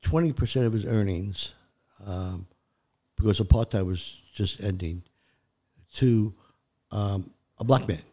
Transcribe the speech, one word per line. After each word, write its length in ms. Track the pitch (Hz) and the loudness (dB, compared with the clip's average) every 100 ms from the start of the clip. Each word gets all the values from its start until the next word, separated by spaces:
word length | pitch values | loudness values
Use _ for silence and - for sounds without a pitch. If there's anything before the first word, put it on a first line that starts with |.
twenty 300 | - 156 170 | 0 0 0
percent 340 | 135 123 131 120 | 0 -2 0 0
of 60 | |
his 140 | 110 101 | 0 0
earnings, 680 | 113 98 90 98 92 - - _ _ _ _ 101 | 0 0 -2 -6 -8 -10 -12 _ _ _ _ -10
um, 400 | 92 92 92 90 _ _ _ _ _ _ _ | -6 -6 -8 -12 _ _ _ _ _ _ _
because 240 | 107 98 | 2 2
apartheid 460 | 104 113 113 107 92 | 6 4 4 -2 -2
was 340 | 90 - - _ | -4 -8 -16 _
just 300 | - 98 - | -4 -4 -2
ending, 400 | 101 92 87 87 - _ _ _ _ _ _ _ _ | -4 -4 -4 -8 -12 _ _ _ _ _ _ _ _
to, 380 | - 131 113 107 98 _ _ _ _ _ | 0 4 4 2 -4 _ _ _ _ _
um, 400 | 104 101 98 95 _ _ _ | -4 -2 -2 -6 _ _ _
a 60 | |
black 220 | 113 131 - | 2 2 2
man 140 | 82 - | -6 -6